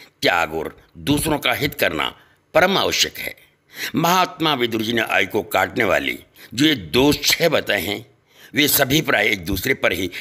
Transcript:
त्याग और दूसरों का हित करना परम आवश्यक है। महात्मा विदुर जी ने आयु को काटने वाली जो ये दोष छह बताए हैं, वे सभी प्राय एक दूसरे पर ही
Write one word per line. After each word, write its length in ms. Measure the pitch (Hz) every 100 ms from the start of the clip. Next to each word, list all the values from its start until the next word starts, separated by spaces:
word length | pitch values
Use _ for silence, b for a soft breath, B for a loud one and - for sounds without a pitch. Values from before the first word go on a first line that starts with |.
| B -
त्याग 320 | 135 87 80
और 240 | 80 76 - _ 80
दूसरों 400 | 82 143 156 147
का 140 | 131
हित 220 | 110 143
करना 420 | - 98 80 65 - b b _
परम 240 | 156 185 180
आवश्यक 400 | 95 - 76 -
है। 180 | - - _ _ _ B B
महात्मा 600 | - 165 185 180 - 156
विदुर 280 | 139 120 110
जी 100 | 110
ने 100 | 117
आयु 260 | 110 92 98
को 140 | 107
काटने 420 | 85 95 95 92
वाली 340 | 107 76 67 62 - B B
जो 100 | 110
ये 100 | 156
दोष 420 | 139 82 127 139 143
छह 240 | - - 165
बताए 320 | 123 - 101
हैं, 260 | 90 101 - _ _ B B
वे 140 | 127 143
सभी 320 | - 131 151
प्राय 280 | 139 120 107
एक 160 | 104
दूसरे 300 | 87 98 135
पर 180 | 135 117
ही 180 | 90 92 B